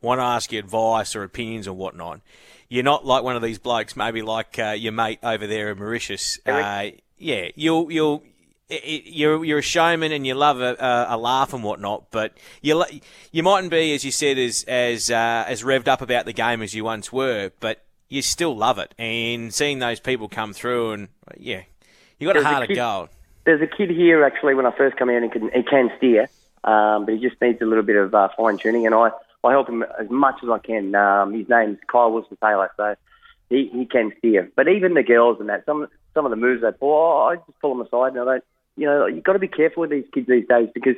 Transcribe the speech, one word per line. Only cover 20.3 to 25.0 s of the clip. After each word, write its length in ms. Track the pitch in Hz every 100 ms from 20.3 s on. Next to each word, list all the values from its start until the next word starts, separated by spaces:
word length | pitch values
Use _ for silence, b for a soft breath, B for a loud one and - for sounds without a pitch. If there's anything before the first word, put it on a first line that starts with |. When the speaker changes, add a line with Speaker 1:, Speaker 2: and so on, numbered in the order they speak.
| - 110
Speaker 1:
through 400 | 98 120 123 113
and, 160 | 107 98 _ - -
yeah, 260 | - 98 - _ b b b b
you 80 | 151
got 80 | 170
a 40 |
Speaker 2:
There's 40 |
a 40 | 147
Speaker 1:
heart 140 | 143
of 40 | 123
Speaker 2:
kid 60 | 127
Speaker 1:
gold. 320 | 120 101 82 - _ _
Speaker 2:
There's 160 | - 156
a 40 | 156
kid 240 | - 196
here, 340 | 170 170 165
actually, 300 | 139 - 147
when 120 | 135 127
I 40 | -
first 200 | 139
come 140 | 127